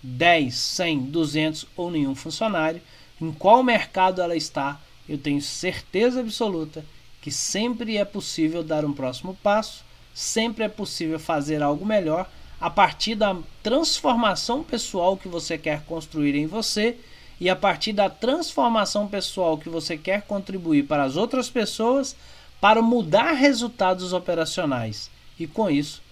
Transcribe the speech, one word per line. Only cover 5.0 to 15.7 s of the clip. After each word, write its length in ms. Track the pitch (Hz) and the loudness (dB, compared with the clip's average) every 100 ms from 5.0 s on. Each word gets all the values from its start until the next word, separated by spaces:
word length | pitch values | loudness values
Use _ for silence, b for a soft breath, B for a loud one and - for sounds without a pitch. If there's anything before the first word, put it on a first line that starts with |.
| - | -10
eu 120 | 147 | -6
tenho 240 | 147 143 | -2 -4
certeza 800 | 139 - 185 - - 185 240 254 | -4 -4 -6 -6 -6 0 2 0
absoluta 680 | 226 - 226 170 151 156 151 b b - | -6 -4 -2 -2 -6 -10 -16 b b -16
que 100 | - | -10
sempre 680 | - - 190 233 233 220 208 | -6 -4 -2 -2 -4 -2 -2
é 60 | 202 | -2
possível 580 | 202 - - 156 170 | -4 -8 0 0 0
dar 180 | 160 156 151 | -2 -2 0
um 80 | |
próximo 420 | 135 131 123 185 190 | -2 -4 -4 -10 -2
passo, 420 | 208 208 214 - - b b | 2 2 0 -12 -20 b b
sempre 500 | - - 220 233 220 | -10 -2 0 -2 -2
é 60 | 214 | -4
possível 480 | 208 196 - 160 160 | -4 -8 -4 -4 -4
fazer 440 | 160 156 143 151 | -2 -2 0 0
algo 220 | 147 151 | 0 0
melhor 460 | 196 214 160 160 190 B B B | 2 2 2 -2 -4 B B B
a 120 | 170 | -2
partir 440 | 202 180 - - | 4 4 4 -4
da 220 | 220 208 185 - - | 2 0 0 -8 -8
transformação 1000 | 214 262 320 - 285 233 220 180 - 254 | 0 2 2 0 2 4 2 2 -2 -4
pessoal 500 | 320 233 - 190 180 | -2 -6 -4 2 2
que 140 | 190 190 | 2 -6
você 300 | 170 - 160 | -8 -6 -4
quer 240 | 160 | -2